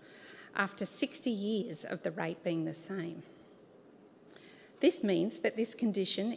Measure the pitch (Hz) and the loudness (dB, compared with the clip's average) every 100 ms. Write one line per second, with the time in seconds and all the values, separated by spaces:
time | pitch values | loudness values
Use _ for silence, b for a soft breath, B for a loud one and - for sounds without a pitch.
0 | B B B B B - 196 - 196 - | B B B B B -2 -2 0 -2 0
1 | 277 - 254 208 202 220 180 160 - 180 | 0 0 -2 0 0 0 0 -4 -4 -2
2 | 170 165 165 175 180 165 160 156 - 196 | -4 -2 -4 -2 0 0 -2 -4 -4 -4
3 | 165 165 - - - - - - - - | -4 -8 -14 -20 -20 -20 -20 -20 -20 -20
4 | - - - B B B B B - - | -20 -20 -20 B B B B B 4 6
5 | 202 170 202 - 214 220 233 - 226 202 | 4 4 2 2 0 2 -2 0 0 2
6 | 185 - 220 | 0 0 -2